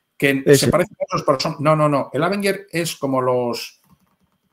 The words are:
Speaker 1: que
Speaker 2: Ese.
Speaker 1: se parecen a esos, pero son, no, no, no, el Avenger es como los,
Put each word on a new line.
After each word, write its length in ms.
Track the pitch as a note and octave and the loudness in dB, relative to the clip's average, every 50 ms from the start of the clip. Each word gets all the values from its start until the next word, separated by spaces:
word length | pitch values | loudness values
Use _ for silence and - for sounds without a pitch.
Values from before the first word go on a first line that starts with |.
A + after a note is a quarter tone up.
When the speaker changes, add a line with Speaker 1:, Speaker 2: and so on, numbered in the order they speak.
| _ _ _ | _ _ _
Speaker 1:
que 260 | - D3 C#3 C#3 C3+ C3+ | -2 0 0 0 2 4
Speaker 2:
Ese. 200 | - C#3+ C3 D3+ | 4 4 6 4
Speaker 1:
se 60 | C#3+ | 2
parecen 240 | D#3+ D#3+ F3+ - - - | 2 0 0 -2 -6 -10
a 40 | - | -8
esos, 160 | - F3+ E3 - | -6 -4 -2 0
pero 160 | - C#3 C3 | 0 0 0
son, 160 | - E3 D#3+ - | -2 -6 -6 -2
no, 160 | C#3 D#3 D#3 | 0 0 2
no, 120 | D#3 D3+ D3 | 2 2 2
no, 200 | D3 C3+ - - - | 0 0 -2 -4 -4
el 100 | B2+ D#3+ | -4 -2
Avenger 440 | F3+ G3+ G#3 G3 G3 F#3+ F#3+ - - | -2 -2 -2 -2 -2 -2 -4 -8 -8
es 240 | - E3 E3+ E3 - | -6 -6 -6 -6 -6
como 260 | - D3 C3+ C3+ C3 | -6 -4 -2 -2 0
los, 600 | B2+ B2+ B2+ B2 B2 A#2+ A2+ - - - - _ _ _ _ _ _ _ _ _ _ _ _ _ _ _ | 0 0 0 0 0 -2 -4 -6 -10 -14 -18 _ _ _ _ _ _ _ _ _ _ _ _ _ _ _